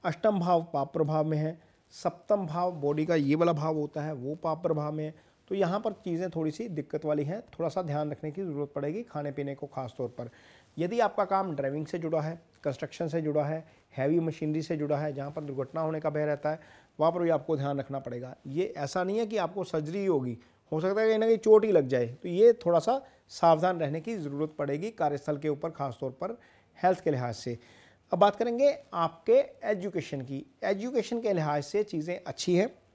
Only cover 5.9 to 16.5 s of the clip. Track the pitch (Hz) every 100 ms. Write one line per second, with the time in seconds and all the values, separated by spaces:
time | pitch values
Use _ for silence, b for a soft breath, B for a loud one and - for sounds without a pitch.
5.9 | 196 185 165 180 165 156 151 233 156 143
6.9 | 151 151 151 143 185 - - 165 185 175
7.9 | 143 151 139 156 147 190 143 143 143 143
8.9 | 185 240 175 147 139 139 139 143 - 127
9.9 | - 120 - 120 B B B B - 175
10.9 | 233 208 - 185 190 190 143 139 143 151
11.9 | 180 160 160 151 165 _ _ 147 131 147
12.9 | - 165 165 151 147 147 160 160 b b
13.9 | - 135 170 165 156 156 156 151 160 147
14.9 | 143 151 139 139 151 147 135 131 160 160
15.9 | 156 156 151 151 143 151